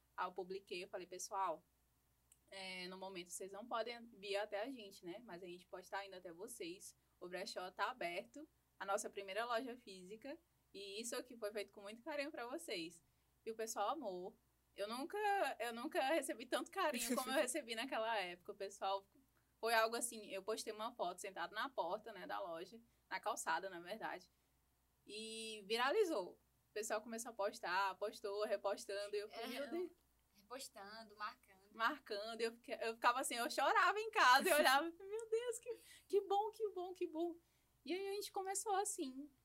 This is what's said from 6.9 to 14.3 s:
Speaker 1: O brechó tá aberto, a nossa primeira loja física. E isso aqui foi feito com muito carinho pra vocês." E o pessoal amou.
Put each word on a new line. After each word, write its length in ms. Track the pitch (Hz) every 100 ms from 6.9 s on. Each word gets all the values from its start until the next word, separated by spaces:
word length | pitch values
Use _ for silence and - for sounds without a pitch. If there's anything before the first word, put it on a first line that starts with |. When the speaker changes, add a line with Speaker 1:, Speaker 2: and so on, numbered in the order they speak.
| - _ _
Speaker 1:
O 80 | 180
brechó 420 | 180 202 196 185
tá 180 | - 208
aberto, 580 | 254 170 175 - 285 311 _ _ _
a 80 | 196
nossa 240 | 202 -
primeira 340 | 196 196 196
loja 320 | 240 226 262 240
física. 640 | - 185 180 220 269 320 _ _ _
E 280 | 196 202 202
isso 140 | 233 254
aqui 200 | 254 233
foi 160 | 208
feito 200 | 214 196
com 100 | -
muito 200 | 202 226
carinho 280 | 320 294 285
pra 160 | 320 240
vocês." 560 | 311 - 170 165 - _ _ _ _
E 60 | 226
o 60 | 220
pessoal 340 | 220 233 208
amou. 460 | 311 226 180 185